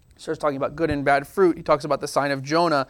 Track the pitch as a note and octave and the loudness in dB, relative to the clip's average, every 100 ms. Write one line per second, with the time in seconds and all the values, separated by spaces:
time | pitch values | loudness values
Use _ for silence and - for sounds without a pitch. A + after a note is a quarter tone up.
0 | _ _ - D#3 D3+ C3+ C3+ D3 D#3+ D3 | _ _ -8 -2 -2 -2 -4 -2 -2 0
1 | C#3 C#3+ C#3 - F#3 E3 E3 D3 D3 C#3 | 2 2 0 2 2 2 0 0 0 -4
2 | C#3+ D3 C#3+ C#3 C3+ D#3+ E3+ C#3+ | -2 -2 -2 -2 -2 0 2 2